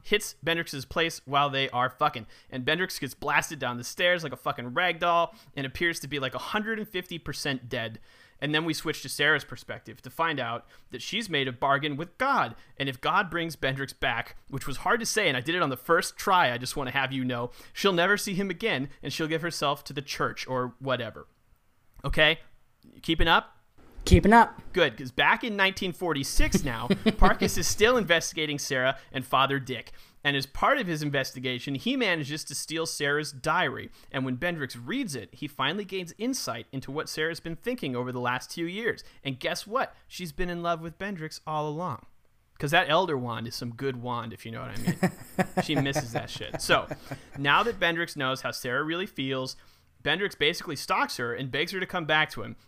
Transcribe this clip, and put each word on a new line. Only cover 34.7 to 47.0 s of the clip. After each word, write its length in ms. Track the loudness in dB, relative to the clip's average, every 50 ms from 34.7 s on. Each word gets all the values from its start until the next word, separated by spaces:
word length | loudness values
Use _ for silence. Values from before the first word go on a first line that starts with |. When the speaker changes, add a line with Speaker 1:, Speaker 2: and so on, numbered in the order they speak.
| -8 -12 -10
Speaker 1:
reads 300 | -6 -6 -4 -4 -4 -6
it, 140 | -8 -10 -10
he 160 | -12 -12 -12 -10
finally 380 | -6 -2 -2 0 0 -2 -6
gains 300 | -6 -8 -8 -8 -8 -8 -6
insight 480 | -4 -4 -2 -4 -4 -6 -6 -8 -10 -8
into 200 | -10 -10 -8 -6
what 180 | -6 -6 -6 -6
Sarah's 300 | -4 -2 -2 -2 -4 -6
been 180 | -8 -10 -10 -6
thinking 380 | -6 -6 -4 -4 -4 -4 -4
over 160 | -4 -4 -4
the 80 | -4 -4
last 320 | -2 -2 -2 -2 -6 -8
few 140 | -8 -6 -6
years. 380 | -6 -6 -4 -4 -4 -4 -4 -10 -20 -20 -8 _
And 160 | -6 -6 -4
guess 280 | -4 -4 -4 -4 -6 -4
what? 280 | -2 -2 -2 -2 -6 -16 -20 -18
She's 240 | -12 -10 -10 -10
been 180 | -4 -4 -4 -2
in 140 | -2 -2 -2
love 180 | -2 -2 -2
with 160 | -4 -10 -10 _
Bendrix 440 | -8 -8 -6 -8 -8 -10 -10 -12 -10
all 240 | -6 -4 -2 -2 -2
along. 380 | -4 -4 -6 -6 -6 -8 -10 -18 -20 -20 _ _ _ _ _ _ _ _
'Cause 140 | -2 4
that 180 | 4 4 4 6
Elder 260 | 4 4 4 4 0
Wand 320 | -2 -2 -4 -4 -6 -6 -8
is 60 | -8
some 220 | -8 -8 -8 -8
good 220 | -4 -4 -4 -4 -4
wand, 360 | -4 -4 -4 -4 -4 -8 -10
if 140 | -12 -12 -12
you 40 |
know 100 | -10 -10
what 100 | -10 -8
I 60 | -6 -2
mean. 340 | 0 0 0 2 0 -2 -2 -4 -14 -12 -2 -2 -2 0 0 -2
Speaker 2:
<laughs> 60 | 0
Speaker 1:
She 120 | 2 2
misses 380 | 2 2 2 0 -2 -4 -2 -6
that 180 | -6 -6 -6
shit. 280 | -10 -10 -10 -8 -8 -6
So, 280 | 2 4 4 4 4 0 -8 -12